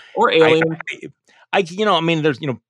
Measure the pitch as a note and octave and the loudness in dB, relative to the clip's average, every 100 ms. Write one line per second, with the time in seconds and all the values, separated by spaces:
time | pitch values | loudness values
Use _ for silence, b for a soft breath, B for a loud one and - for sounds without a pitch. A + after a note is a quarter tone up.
0 | B - A3 D#3+ D#3+ D#3+ E3 D#3+ - - | B 0 2 4 4 4 0 -4 -10 -14
1 | D3+ _ _ b b F#3+ E3+ F#3 G#3+ E3+ | -14 _ _ b b -4 -2 -2 0 0
2 | E3 E3 D3+ A#2+ D3 A#2 _ | 0 0 0 -2 -6 -8 _